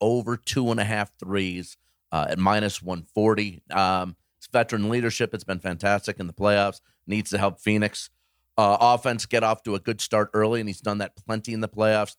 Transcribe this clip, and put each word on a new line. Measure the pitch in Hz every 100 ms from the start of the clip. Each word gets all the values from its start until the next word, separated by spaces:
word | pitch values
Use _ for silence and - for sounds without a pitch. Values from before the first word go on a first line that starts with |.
over | 107 120 110 120
two | - 135 120
and | 113
a |
half | 104 107 101 _
threes, | 92 98 95 90 85 - _ _ _
uh, | 80 71
at | 82
minus | 92 107 104 -
one | 87 90
forty. | - 107 107 107 104 87 -
Um, | 92 92 92 92 - _ _
it's | -
veteran | 120 113 110 104
leadership. | 120 117 - 113 107
It's |
been | - 90
fantastic | 95 85 101 101 - 101
in | 90
the |
playoffs. | 80 101 101 101 - _ _ -
Needs | 107 104
to | 98
help | 98 85
Phoenix, | 107 107 104 - - _ _ _ _ -
uh, | 104 101
offense | 120 120 131 117 -
get | 120
off | 110 110
to | 113 98
a |
good | - 107
start | - 107 104
early, | 107 110 117
and | 107
he's | 95
done | 110 104
that | 98 -
plenty | - 110 110
in | 110
the | 110
playoffs. | 107 110 107 104